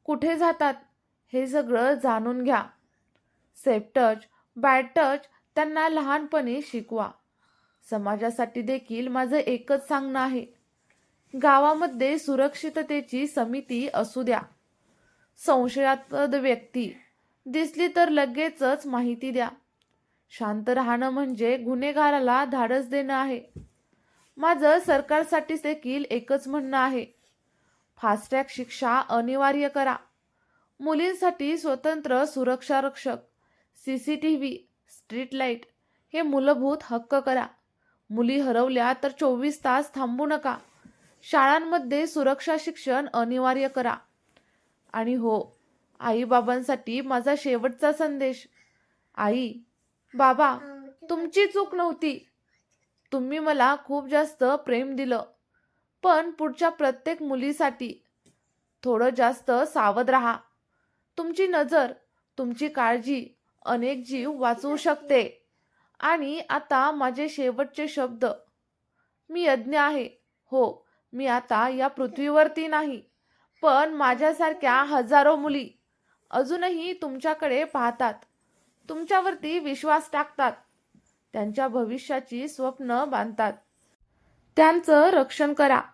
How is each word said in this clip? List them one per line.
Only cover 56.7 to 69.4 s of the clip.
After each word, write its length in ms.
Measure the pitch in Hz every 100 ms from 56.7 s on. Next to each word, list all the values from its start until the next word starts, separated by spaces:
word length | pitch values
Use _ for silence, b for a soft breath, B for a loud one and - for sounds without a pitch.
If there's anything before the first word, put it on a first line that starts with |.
| 330 285 269 - 330
मुलीसाठी 840 | 302 269 277 294 294 - 240 - _ _ _ _ _ _ _ _
थोडं 280 | 254 220 247
जास्त 400 | 240 240 254 -
सावध 600 | 247 311 302 208 202 247
राहा. 280 | 262 240 220 _ _ _ _ _ _ _ -
तुमची 280 | 330 339 381
नजर, 460 | 339 294 320 247 - _ _ _ -
तुमची 300 | 247 233 294
काळजी 580 | 294 233 240 233 269 - _ _ _
अनेक 400 | - 233 240 269 240
जीव 260 | 262 262 285
वाचवू 360 | 247 233 277 294
शकते. 680 | 320 302 294 269 214 - _ _ _ _ _ -
आणि 400 | 294 330 277 311 -
आता 420 | 269 - 269 277
माझे 380 | 302 262 247 302
शेवटचे 600 | 302 254 240 277 - 302
शब्द. 360 | 302 254 233 247 - _ _ _ _ _ _ _ _ -
मी 120 | 339